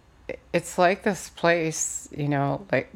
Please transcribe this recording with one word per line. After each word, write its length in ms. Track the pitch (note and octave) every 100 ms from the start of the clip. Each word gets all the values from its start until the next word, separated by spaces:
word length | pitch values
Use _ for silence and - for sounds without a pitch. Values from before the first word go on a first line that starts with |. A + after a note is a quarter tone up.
| _ _ - - _
it's 260 | F3 - -
like 240 | F3+ G3
this 260 | A3 F3+ -
place, 800 | - E3+ E3+ D#3+ D3+ - - - -
you 120 | D3
know, 400 | C#3+ C#3 C#3+ -
like, 180 | C3 -